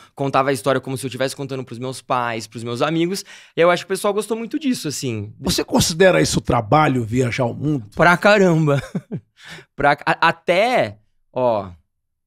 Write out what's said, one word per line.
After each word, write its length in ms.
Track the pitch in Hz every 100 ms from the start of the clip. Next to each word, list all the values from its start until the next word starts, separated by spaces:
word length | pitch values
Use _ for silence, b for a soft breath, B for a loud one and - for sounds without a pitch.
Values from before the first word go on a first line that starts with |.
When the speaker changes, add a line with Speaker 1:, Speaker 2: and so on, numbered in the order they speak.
| B -
Speaker 1:
contava 360 | 139 139 135
a 20 |
história 260 | 131 143 131
como 160 | 135 131
se 80 | 135
eu 40 |
tivesse 260 | 120 135 -
contando 300 | 135 135 127
pros 140 | 117
meus 220 | 127 127
pais, 460 | - 127 120 117 107
pros 160 | 117
meus 180 | 117 120
amigos, 440 | 151 165 170 196 B B B -
e 40 |
eu 100 | 175
acho 140 | 175
que 40 | -
o 60 |
pessoal 200 | 190 208
gostou 240 | 202 208 226
muito 200 | 233 302
disso, 300 | 302 240 151
assim. 460 | 127 131 110 104 -
Speaker 2:
Você 280 | 135 - -
considera 560 | 262 - 165 190 160
isso 180 | 147 -
trabalho, 640 | - 127 104 147 151 127
viajar 400 | 107 123 123 113 120
o 80 |
mundo? 320 | 110 139 147 104
Speaker 1:
Pra 220 | - 170 175
caramba. 680 | 202 208 185 160 151 139
<laughs> 920 | - 180 - 180 - _ - - - -
Pra 200 | 139 147
ca-, 60 | -
a-, 160 | - 165
até, 680 | 165 - 180 233 240 110 104 _ _ _
ó, 360 | 127 123 107 92 87 _ _ _ _